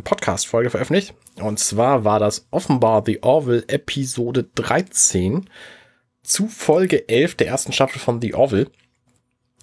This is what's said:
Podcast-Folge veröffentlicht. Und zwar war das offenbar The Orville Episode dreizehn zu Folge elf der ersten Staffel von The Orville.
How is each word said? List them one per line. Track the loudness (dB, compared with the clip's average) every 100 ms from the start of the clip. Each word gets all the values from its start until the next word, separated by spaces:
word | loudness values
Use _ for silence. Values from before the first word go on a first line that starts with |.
Podcast-Folge | -4 -2 -2 -4 -2 -2 0
veröffentlicht. | -2 -2 -2 -2 -10 -20 -8
Und | -6 -4
zwar | -2 0 2 2
war | 2 2
das | 2 -2 -6
offenbar | -4 0 2 4 2 0
The | 0
Orville | 2 2 2 0 0
Episode | -4 -4 -6 -4 -4 -4 -4 -4
dreizehn | -4 -2 -2 0 0 0 2 0 -2 -6 -16 -20 -20 _ _ _ _
zu | -4 -2 -2
Folge | -2 2 2 4 0 2
elf | 2 2
der | 0 -2
ersten | -4 -2
Staffel | 0 -2 -2
von | -4 -2
The | -2
Orville. | 0 2 2 -2 _ _ _ _ _ _ _ _ _